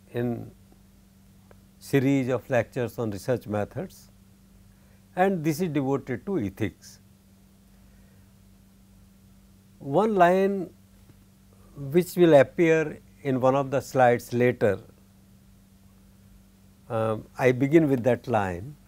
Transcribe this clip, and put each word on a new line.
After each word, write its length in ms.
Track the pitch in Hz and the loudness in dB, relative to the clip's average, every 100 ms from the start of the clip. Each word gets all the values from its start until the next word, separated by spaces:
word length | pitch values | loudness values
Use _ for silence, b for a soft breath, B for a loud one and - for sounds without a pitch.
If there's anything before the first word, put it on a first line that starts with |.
| _ | _
in 380 | 120 120 117 110 - - - _ _ _ _ _ _ - - - _ | -6 -6 -6 -12 -20 -20 -20 _ _ _ _ _ _ -20 -20 -20 _
series 500 | - 139 127 139 123 | -4 -2 0 0 -2
of 200 | 123 - | -6 -2
lectures 500 | 123 110 139 117 - | -2 -2 -6 -8 -6
on 120 | 113 | -8
research 360 | 101 113 120 - | -6 -6 -6 -4
methods, 640 | 104 101 - 185 - - - _ _ _ - b b b b b - | -6 -6 -8 -14 -16 -20 -20 _ _ _ -20 b b b b b 0
and 260 | 190 185 | 0 0
this 180 | 151 143 | -2 -2
is 100 | 185 | -2
devoted 540 | 147 135 135 - 123 - | -2 -2 -4 -4 -10 -6
to 120 | 190 | -6
ethics. 600 | 101 - 101 - - - - _ _ - _ _ _ b b b b b b b - - _ _ _ - - _ _ _ _ _ _ - | -6 -6 -8 -8 -20 -20 -20 _ _ -20 _ _ _ b b b b b b b -20 -20 _ _ _ -20 -20 _ _ _ _ _ _ -16
One 360 | 139 147 220 | -4 0 2
line 560 | 202 175 185 196 196 170 - _ _ - - _ _ _ _ - - | 4 4 4 0 -2 -8 -14 _ _ -20 -20 _ _ _ _ -20 -16
which 380 | 139 165 175 - | -2 0 0 4
will 180 | 170 | 6
appear 680 | 147 127 - 165 160 151 - - - | 8 6 2 2 2 0 -8 -20 -12
in 180 | 143 131 | -4 0
one 160 | 127 135 | 2 2
of 140 | 135 | 0
the 100 | 135 | -4
slides 520 | - 135 123 120 - | -4 2 4 2 -2
later, 460 | 120 123 123 113 98 - - _ _ _ - _ - _ _ _ _ - - - - _ _ _ _ - | 0 0 2 0 -2 -8 -20 _ _ _ -20 _ -20 _ _ _ _ -20 -20 -20 -20 _ _ _ _ -8
um, 360 | 113 110 110 - - | -4 -2 -4 -8 -2
I 160 | 135 | 0
begin 360 | 127 139 165 156 | 2 2 2 4
with 160 | 135 | 0
that 240 | 117 120 - | 0 -2 -2
line, 480 | 110 98 87 120 - | -2 -2 -6 -12 -18